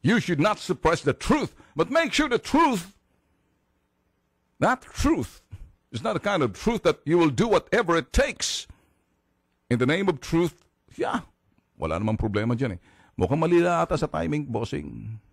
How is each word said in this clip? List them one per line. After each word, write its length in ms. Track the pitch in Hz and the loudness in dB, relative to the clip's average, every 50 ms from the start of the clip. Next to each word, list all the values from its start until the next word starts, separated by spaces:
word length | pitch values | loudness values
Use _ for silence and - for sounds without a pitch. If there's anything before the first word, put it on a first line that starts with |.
You 240 | - - 226 226 - | 2 4 2 2 2
should 160 | - 175 135 | 0 0 2
not 160 | 156 214 208 | 2 0 0
suppress 480 | - - - 160 - - 160 170 156 - | -2 -4 -6 -6 0 2 2 2 2 0
the 80 | 143 | -2
truth, 400 | 127 - - - - 302 233 - - - - _ _ | -2 -2 0 0 0 0 0 -6 -10 -18 -20 _ _
but 160 | 143 165 170 | -4 -4 0
make 240 | 247 330 330 247 - | 2 2 2 2 0
sure 160 | - 302 285 | 0 0 0
the 80 | 240 220 | 0 -2
truth, 560 | - - - 294 339 302 247 185 170 - - _ _ _ _ _ _ _ _ _ _ _ _ _ _ _ _ _ _ _ _ _ _ _ _ _ _ _ _ _ _ _ _ | -2 2 4 4 4 4 4 0 -4 -8 -20 _ _ _ _ _ _ _ _ _ _ _ _ _ _ _ _ _ _ _ _ _ _ _ _ _ _ _ _ _ _ _ _
that 240 | _ - 202 254 254 - - | _ 0 0 0 -2 -6 -18
truth, 560 | - - - 277 320 220 120 - - - _ _ - - - - _ _ _ _ | -6 0 2 2 2 2 -2 -8 -10 -20 _ _ -20 -20 -20 -20 _ _ _ _
is 80 | - 113 | -12 -6
not 160 | 147 226 214 | -6 -4 -4
a 60 | 160 - | -2 -2
kind 160 | 202 202 180 | -2 0 0
of 160 | 135 120 95 | 0 0 -2
truth 320 | - - 214 240 208 - 175 | -2 -2 -2 -2 2 2 0
that 160 | 147 - _ | 0 0 _
you 160 | 143 165 175 | 0 2 4
will 100 | 170 156 | 4 2
do 140 | 127 107 202 | 2 0 2
whatever 560 | 240 202 165 - - - 214 226 165 170 165 | 2 2 2 2 2 -2 0 0 2 0 0
it 80 | 156 _ | -2 _
takes 560 | - - 285 285 208 - - - - - - _ - _ _ _ _ _ _ _ _ _ _ _ _ _ _ _ _ _ _ _ | 0 0 0 0 -2 -6 -6 -6 -6 -8 -10 _ -20 _ _ _ _ _ _ _ _ _ _ _ _ _ _ _ _ _ _ _
in 80 | 120 | 0
the 100 | 117 127 | 0 2
name 220 | 123 156 185 196 190 | 0 0 0 0 0
of 160 | 170 135 - | -2 -2 -4
truth. 400 | - - 165 175 165 - _ _ _ _ _ _ _ _ | -2 0 0 0 0 -2 _ _ _ _ _ _ _ _
Yeah, 320 | - - - - 233 - - _ _ _ _ _ _ _ _ _ | -6 -4 -4 -4 -6 -8 -10 _ _ _ _ _ _ _ _ _
wala 240 | _ - 80 78 87 | _ -6 -4 -4 -2
namang 160 | 104 110 110 | -2 -2 -2
problema 400 | 107 - 113 98 104 107 120 123 | -2 -2 -2 -2 -2 0 0 -2
dyan 240 | 117 135 120 92 87 | -2 -2 -4 -6 -10
eh. 0 | _ _ _ _ _ _ _ - | _ _ _ _ _ _ _ -2
Mukhang 160 | - 92 139 | 0 0 2
mali 240 | 156 160 170 175 170 | 2 2 4 4 4
na 240 | 170 175 175 165 165 | 4 4 2 0 0
ata 160 | - 180 151 | 0 0 -2
sa 80 | 160 147 | -2 -4
timing, 400 | - 156 165 165 147 151 147 135 | -4 -4 -2 -2 -2 -4 -4 -4
bossing. 720 | 113 110 113 - - 101 76 73 58 113 104 110 113 107 _ _ | -4 -4 -4 -4 -6 -8 -8 -10 -12 -12 -12 -12 -14 -14 _ _